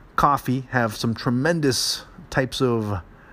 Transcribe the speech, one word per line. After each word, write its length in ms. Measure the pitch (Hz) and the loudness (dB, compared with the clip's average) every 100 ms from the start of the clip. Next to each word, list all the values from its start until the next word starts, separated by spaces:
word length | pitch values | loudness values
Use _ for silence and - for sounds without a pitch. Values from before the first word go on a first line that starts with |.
| - - | -10 2
coffee, 500 | 151 135 - 131 127 | 2 2 0 -4 -2
have 260 | 127 117 110 | 0 0 0
some 160 | 120 | -4
tremendous 920 | 110 127 120 151 170 143 120 - - - - - | -2 -2 0 2 2 2 0 -2 -6 -10 -20 -8
types 320 | - 131 - | -4 -2 0
of 400 | 131 117 104 101 - - - | 0 0 -2 -4 -6 -18 -20